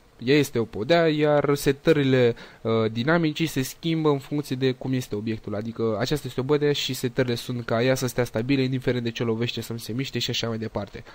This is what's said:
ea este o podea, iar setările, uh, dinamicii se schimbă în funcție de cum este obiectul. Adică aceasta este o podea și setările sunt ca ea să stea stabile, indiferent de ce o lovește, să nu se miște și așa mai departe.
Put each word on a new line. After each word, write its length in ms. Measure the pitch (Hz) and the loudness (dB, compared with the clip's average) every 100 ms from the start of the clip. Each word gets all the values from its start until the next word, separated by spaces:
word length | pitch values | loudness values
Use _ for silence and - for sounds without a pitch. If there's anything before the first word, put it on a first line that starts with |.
| - - | -18 -8
ea 180 | 117 147 | 2 2
este 220 | 139 120 | 4 0
o 60 | |
podea, 440 | 110 - 117 170 165 | -4 -4 2 4 4
iar 460 | 151 151 147 143 | 4 4 4 2
setările, 800 | 143 - 135 - 156 135 131 120 113 - - | 2 2 2 2 4 4 6 4 2 -8 -8
uh, 300 | 110 113 110 | -2 0 0
dinamicii 540 | 110 127 170 160 147 160 | 0 0 2 2 0 -2
se 160 | 135 | -2
schimbă 460 | 131 - 165 160 151 | -4 -4 -2 0 2
în 100 | 143 | 2
funcție 380 | - 147 143 131 | 0 -4 -4 0
de 160 | 131 | 0
cum 200 | 127 131 | 0 -2
este 220 | 127 - 104 | -4 -2 -6
obiectul. 380 | 110 110 - | -4 -6 -6
Adică 420 | 104 113 113 113 104 | -6 -6 -2 -2 0
aceasta 280 | - 151 131 | 0 -2 -4
este 140 | 123 | -6
o 40 | |
podea 280 | 131 147 147 | 0 2 2
și 220 | 143 - | 0 -2
setările 400 | 127 127 - 123 | -4 -4 -2 -2
sunt 300 | 120 - 123 | -2 -4 -6
ca 180 | 117 113 | -2 0
ea 120 | 127 | 2
să 120 | 131 131 | 2 0
stea 180 | - | -2
stabile, 380 | 120 110 123 139 | -2 -2 0 2
indiferent 420 | 131 131 127 123 | 2 0 0 -2
de 60 | 117 | -2
ce 120 | 117 | -2
o 40 | 117 | -2
lovește, 340 | 113 120 - | 0 -2 -4
să 120 | 113 | -8
nu 60 | 117 | -8
se 140 | - | -6
miște 260 | 113 135 120 | -6 -4 -4
și 120 | - | -4
așa 180 | 120 117 | -4 -4
mai 100 | 110 | -4
departe. 460 | 110 104 101 - - | -6 -6 -8 -12 -18